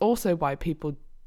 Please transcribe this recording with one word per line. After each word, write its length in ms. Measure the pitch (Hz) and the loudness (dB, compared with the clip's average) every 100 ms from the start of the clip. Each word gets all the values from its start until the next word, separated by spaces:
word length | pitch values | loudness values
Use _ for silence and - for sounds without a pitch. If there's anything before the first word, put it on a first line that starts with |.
also 340 | 208 240 202 | 2 4 2
why 220 | 170 143 139 | 2 0 -2
people 400 | 170 151 151 147 - - | -2 -2 -4 -6 -12 -18